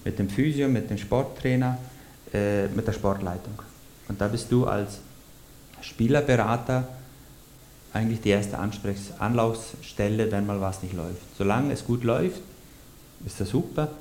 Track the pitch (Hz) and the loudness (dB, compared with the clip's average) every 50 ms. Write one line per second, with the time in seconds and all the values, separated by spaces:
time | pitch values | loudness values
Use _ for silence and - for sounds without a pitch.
0 | - - - - 98 95 - 113 135 156 147 139 143 131 131 110 - - 110 98 | -4 -6 -2 -2 -2 -2 0 2 2 2 2 2 2 2 2 0 0 -2 -4 -6
1 | - - 123 123 135 - - - - 127 127 127 127 127 127 123 - - - - | -2 0 0 0 0 0 -6 -4 0 2 2 2 2 2 0 -2 -6 -12 -16 -18
2 | - - - - - - - 104 104 101 104 101 98 98 98 - - - - - | -20 -20 -20 -20 -16 -4 0 0 2 2 2 2 2 2 0 0 0 0 -2 0
3 | - 101 98 98 98 90 90 90 - - 104 - - - - - - - - - | 0 0 0 0 -2 -4 -4 -6 -8 -10 -12 -12 -14 -16 -20 -20 -20 -20 -20 -20
4 | - - 101 98 101 107 117 117 - - 123 123 127 104 98 104 101 101 - - | -10 -8 -2 0 0 0 0 -2 0 4 4 4 4 4 2 0 -2 -4 -6 -12
5 | - - - - - - - - - - - - - - - - - - - - | -14 -18 -20 -20 -20 -20 -20 -20 -20 -20 -20 -20 -20 -20 -18 -16 -16 -16 0 2
6 | 113 113 143 147 - - 127 117 107 104 117 120 - - 131 127 127 - - - | 4 6 6 4 6 6 6 6 6 4 2 0 0 0 0 0 0 -2 -8 -16
7 | - - - - - - - - - - - - - - - - - - - 107 | -16 -18 -20 -20 -20 -20 -20 -20 -20 -20 -20 -20 -20 -20 -20 -20 -20 -6 -2 0
8 | 113 113 113 110 - 107 98 101 101 - - - 87 104 101 - - 101 98 98 | 0 0 0 2 4 4 4 4 4 0 -4 -2 -4 -4 -4 -4 -4 -4 -4 -4
9 | - - - - 104 107 120 120 113 113 113 113 - - - - - - - - | -8 -12 -6 -4 0 2 4 4 4 4 2 -2 -6 -12 -14 -14 -16 -12 -2 0
10 | 104 104 107 110 113 110 101 101 101 101 101 98 95 95 95 - - 90 92 87 | 0 2 2 2 2 2 2 0 0 0 0 0 0 -2 -2 -4 -6 -6 -6 -6
11 | 80 87 90 - - - - - 98 98 104 120 139 143 135 123 - - 120 120 | -6 -6 -8 -10 -12 -16 -4 0 2 2 4 4 2 0 -2 -2 0 -2 -2 2
12 | 120 113 117 147 165 185 180 - - - - - - - - - - - - - | 2 2 2 4 2 0 -2 -4 -12 -16 -20 -20 -20 -20 -20 -20 -20 -20 -20 -20
13 | - - - - - 104 - - 101 92 - 127 - - - - 151 151 - - | -20 -20 -18 -12 -12 -12 -4 -4 -4 0 2 0 0 0 -2 -2 -2 -2 -4 -10